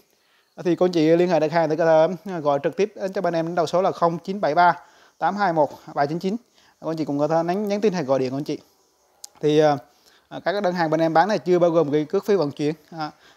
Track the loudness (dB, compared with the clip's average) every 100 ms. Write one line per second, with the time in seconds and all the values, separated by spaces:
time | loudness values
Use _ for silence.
0 | _ _ _ _ _ -6 -4 0 2 2
1 | 4 4 4 2 2 0 0 0 4 4
2 | 4 0 -8 -4 -2 -2 -2 -2 -4 -4
3 | -6 -4 -2 -2 -2 -4 -2 0 0 0
4 | 0 -2 -6 -4 0 4 4 2 -8 _
5 | _ _ -4 -2 0 0 0 -4 -12 -4
6 | -2 -2 -4 -6 -8 _ _ _ -8 -6
7 | -4 -2 0 0 0 -4 -4 -2 0 -2
8 | 0 0 0 -4 -6 -8 -10 _ _ _
9 | _ _ -20 _ 2 4 4 2 -6 _
10 | _ _ _ -8 -4 -2 -2 -2 0 0
11 | 2 2 2 0 0 2 4 2 0 -2
12 | -2 -4 0 0 0 -2 -6 -6 _ -12
13 | -12 -14 _